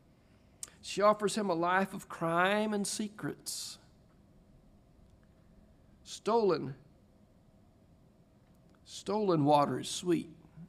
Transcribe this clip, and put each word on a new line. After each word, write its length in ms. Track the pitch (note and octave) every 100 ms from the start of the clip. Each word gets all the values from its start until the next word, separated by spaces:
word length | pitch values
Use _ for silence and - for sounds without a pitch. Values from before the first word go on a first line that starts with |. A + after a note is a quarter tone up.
| _ _ _ _ _ _ - -
She 220 | - -
offers 320 | G#3 G#3 G3+
him 160 | A3+ G3
a 40 |
life 380 | E3 E3+ F#3 G3
of 160 | G3 -
crime 640 | - E3 E3+ F#3 G#3 A3
and 140 | G#3 G3
secrets. 920 | - G#3 - C#3+ - - - - - - _ _ _ _ - - - - - _ - - - - _ - - - - - -
Stolen, 680 | - - - A#3 G#3 D#3 C3+ C#3 - - _ _ _ _ _ _ _ _ _ - - _ _ _ _ - - - -
stolen 580 | - - G#3 G3+ E3
water 340 | C#3+ D3 C#3 B2+
is 100 | B2
sweet. 400 | - F3+ E3+ - - - -